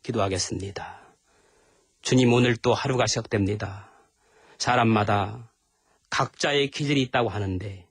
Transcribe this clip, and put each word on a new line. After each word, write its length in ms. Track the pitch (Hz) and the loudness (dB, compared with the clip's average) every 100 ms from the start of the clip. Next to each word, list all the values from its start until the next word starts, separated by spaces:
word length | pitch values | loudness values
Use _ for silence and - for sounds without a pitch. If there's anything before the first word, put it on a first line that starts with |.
기도하겠습니다. 960 | - 113 98 92 - - 98 98 - - - _ _ _ _ _ _ _ _ _ | -6 -4 -2 -2 -4 -8 -10 -12 -14 -18 -20 _ _ _ _ _ _ _ _ _
주님, 300 | - 127 123 | 0 4 6
오늘 220 | 120 120 117 | 6 4 2
또 160 | 127 | 0
하루가 340 | 110 131 127 113 | 0 0 0 0
시작됩니다. 840 | - 110 110 98 104 98 98 - _ _ _ _ _ _ _ | -2 -2 -2 0 -2 -6 -10 -18 _ _ _ _ _ _ _
사람마다 960 | - 123 113 110 104 104 101 113 117 _ _ _ _ _ _ | 0 4 4 4 4 2 0 -6 -18 _ _ _ _ _ _
각자의 600 | - 135 - 160 143 139 | -2 -2 -2 -2 0 -2
기질이 300 | - 143 139 | -4 0 0
있다고 260 | 127 131 117 | 2 0 0
하는데 580 | 98 98 92 - - - | -2 -4 -6 -8 -14 -20